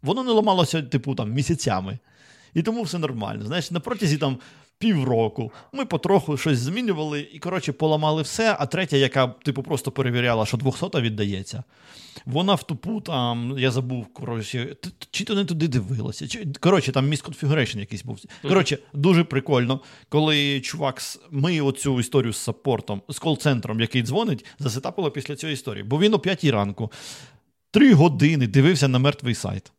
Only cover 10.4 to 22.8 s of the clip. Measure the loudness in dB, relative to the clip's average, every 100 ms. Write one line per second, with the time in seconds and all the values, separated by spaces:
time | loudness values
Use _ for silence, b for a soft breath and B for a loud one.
10.4 | 2 0 -2 -2 -2 -2 -2 -2 -2 -4
11.4 | -8 -12 -14 B B B B B -6 -2
12.4 | 2 0 -2 -8 -6 -8 -4 -2 -2 -2
13.4 | -4 0 0 0 -4 -6 -8 -12 -8 -6
14.4 | -6 -6 -8 -10 -16 -16 -12 -8 -2 -2
15.4 | 0 -2 0 0 -2 -4 -6 -8 -10 -8
16.4 | -8 0 4 4 2 0 0 -2 -6 -6
17.4 | 0 0 0 -4 -8 -10 -10 -14 -14 B
18.4 | 0 2 2 -2 -6 0 4 4 4 0
19.4 | 2 2 2 -2 B B _ 0 2 2
20.4 | 2 -2 -4 -4 -4 -4 -12 -14 -8 -2
21.4 | 0 2 0 0 0 0 2 0 0 -4
22.4 | -6 -6 -2 -2